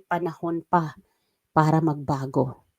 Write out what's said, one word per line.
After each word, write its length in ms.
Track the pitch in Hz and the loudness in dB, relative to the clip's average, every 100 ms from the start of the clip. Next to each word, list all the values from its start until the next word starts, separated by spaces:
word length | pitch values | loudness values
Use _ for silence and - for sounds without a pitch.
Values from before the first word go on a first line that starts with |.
| - | -4
panahon 560 | 175 170 - 170 165 | -4 -4 -6 -6 -6
pa 320 | - 175 156 - _ _ _ _ _ | 0 0 0 -10 _ _ _ _ _
para 320 | 156 156 160 | 2 4 4
magbago. 800 | 160 147 139 135 135 139 131 - _ | 2 -2 -4 -4 -2 -2 -2 -4 _